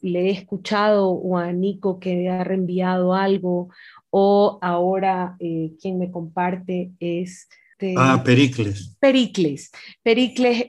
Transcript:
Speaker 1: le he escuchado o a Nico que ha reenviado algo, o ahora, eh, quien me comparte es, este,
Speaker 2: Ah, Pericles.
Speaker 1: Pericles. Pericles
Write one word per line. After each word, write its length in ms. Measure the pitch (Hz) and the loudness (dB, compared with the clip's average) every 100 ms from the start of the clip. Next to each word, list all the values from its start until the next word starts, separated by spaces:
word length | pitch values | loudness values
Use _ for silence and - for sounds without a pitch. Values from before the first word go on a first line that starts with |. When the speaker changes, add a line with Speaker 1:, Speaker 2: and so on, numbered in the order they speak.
Speaker 1:
le 280 | 185 175 185 | -4 0 0
he 20 | |
escuchado 800 | 190 - 190 - 208 208 208 190 | -2 -6 -10 -2 0 4 4 2
o 300 | 180 185 180 | 0 -2 -2
a 140 | 175 | -2
Nico 460 | 175 196 196 196 185 | -2 -2 -2 -4 -4
que 300 | 185 180 180 | -4 -2 -2
ha 160 | 185 | -2
reenviado 720 | 185 190 180 180 180 185 180 | -2 -2 -2 -2 0 0 2
algo, 560 | 190 196 196 180 180 180 - - - _ | 2 2 0 0 -4 -6 -14 -20 -20 _
o 480 | 196 196 202 208 - | 2 4 6 4 0
ahora, 720 | 180 175 180 190 190 185 180 180 | -2 0 0 0 0 0 -4 -6
eh, 320 | 170 165 160 160 | -6 -4 -6 -8
quien 180 | 190 185 | -6 -4
me 120 | 180 | -4
comparte 800 | 180 165 170 180 185 185 180 180 180 | -6 -8 -4 -4 -4 -6 -6 -6 -8
es, 480 | 175 170 180 - - _ _ | -6 -4 -6 -12 -20 _ _
este, 220 | - 190 180 | -8 -4 2
Speaker 2:
Ah, 260 | 131 127 | 2 2
Pericles. 720 | 127 123 139 127 101 101 92 - | 4 4 4 0 -4 -6 -12 0
Speaker 1:
Pericles. 680 | 277 262 214 - 160 139 - - - - | 2 4 2 0 -2 -4 -12 -20 -20 -4
Pericles 640 | 233 226 254 - 247 233 | 2 2 2 2 2 2